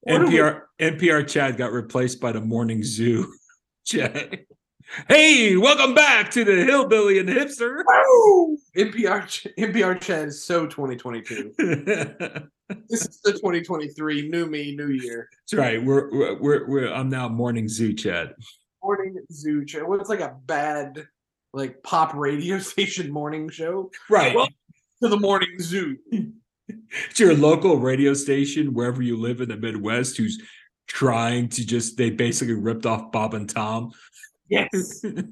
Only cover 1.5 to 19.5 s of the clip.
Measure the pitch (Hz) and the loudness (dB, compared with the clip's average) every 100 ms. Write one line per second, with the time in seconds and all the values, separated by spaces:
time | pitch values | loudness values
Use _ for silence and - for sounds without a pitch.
1.5 | 117 123 120 110 127 127 127 123 110 110 | -2 -4 -4 -4 -2 -2 -2 -4 -4 -2
2.5 | 113 117 113 107 110 117 113 190 - _ | -2 -2 -2 -4 -2 0 0 -2 -10 _
3.5 | _ _ _ - - 127 143 - 185 _ | _ _ _ -6 -4 -4 -6 -10 -12 _
4.5 | _ _ _ _ - - 294 311 285 220 | _ _ _ _ -16 4 8 8 6 6
5.5 | 185 233 294 269 254 294 240 208 247 214 | 6 6 4 4 6 6 4 2 0 4
6.5 | 190 175 277 247 220 208 196 185 262 285 | 4 6 4 4 4 6 4 2 0 -2
7.5 | - 233 285 - 381 539 494 440 381 330 | -4 -6 -2 4 4 8 8 8 6 4
8.5 | 302 _ 175 214 208 202 202 190 - 202 | -2 _ -2 -2 0 -2 -2 -4 -12 -12
9.5 | - 214 202 185 180 - 170 151 147 - | -6 -4 0 0 0 -4 -4 -4 -10 -2
10.5 | 170 156 - 139 123 127 117 110 113 - | -2 -2 -6 -8 -6 -8 -10 -10 -10 -10
11.5 | - 185 143 143 202 156 - 170 - - | -4 -2 -2 -2 -4 -4 -8 -12 -12 -18
12.5 | _ _ 202 _ 226 - _ 208 202 196 | _ _ -16 _ -6 -6 _ -2 0 -2
13.5 | 175 170 170 147 147 156 147 147 170 165 | -2 -4 -6 -8 -8 -4 -4 -4 -6 -4
14.5 | 151 143 143 147 135 123 117 113 _ - | -6 -8 -8 -4 -4 -4 -12 -14 _ -6
15.5 | - 127 113 127 139 143 131 113 - 143 | -2 0 -2 2 0 0 -2 -2 -2 0
16.5 | 147 - 139 123 117 131 131 123 113 120 | 0 0 -2 -2 -4 -4 -4 -4 -4 -2
17.5 | 117 107 - 113 101 104 87 80 - - | -2 -4 -2 -2 -2 -4 -4 -6 -12 -20
18.5 | _ _ _ 196 202 190 185 - 156 151 | _ _ _ -4 -4 -4 -10 -18 -12 -4